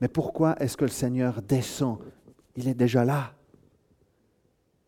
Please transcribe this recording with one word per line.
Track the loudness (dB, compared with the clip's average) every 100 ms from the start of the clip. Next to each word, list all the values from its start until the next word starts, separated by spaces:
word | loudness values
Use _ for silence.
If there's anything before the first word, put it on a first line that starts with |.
Mais | -2
pourquoi | -2 -4 2 2 2
est-ce | -2 0
que | -2
le |
Seigneur | 0 -2 0 0 -2
descend ? | 0 0 0 -2 -4 -4 -10 -20 -20 _ _ -6
Il | -4
est |
déjà | 2 4 4 2
là. | 0 -4 -14 _ _ _ _ _ _ _ _ _ _ _ _ _ _